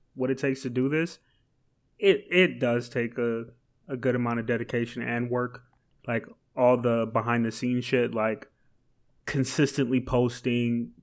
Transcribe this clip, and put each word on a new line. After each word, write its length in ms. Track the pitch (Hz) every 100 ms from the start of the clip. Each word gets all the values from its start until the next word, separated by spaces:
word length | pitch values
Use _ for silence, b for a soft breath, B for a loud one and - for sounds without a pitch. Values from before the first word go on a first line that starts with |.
| _ -
what 160 | 127
it 60 | 135
takes 240 | 139 135
to 60 | 127
do 180 | 120 131
this, 300 | 156 170 - _ _ _ _ _ _ _ _
it, 260 | 196 - -
it 280 | 180 180 123
does 300 | 120 120 120
take 280 | 127 117 120
a, 260 | 117 113 117 - _ _ -
a 80 | 131
good 200 | 127 123
amount 240 | 120 117
of 60 | 113
dedication 540 | 117 117 120 117 120
and 260 | 120 120 120
work. 340 | 123 123 123 - _ _ _ -
Like, 180 | 117 - - _ -
all 200 | 123 123
the 280 | 120 117 113
behind 340 | 120 113 120 113
the 60 |
scenes 340 | 113 123 123 120
shit, 280 | 127 120 113
like, 340 | 110 110 - _ _ _ _ _ _ _ -
consistently 720 | 139 127 - 143 - 123 131
posting, 880 | 127 127 123 120 127 120 120 120 117 -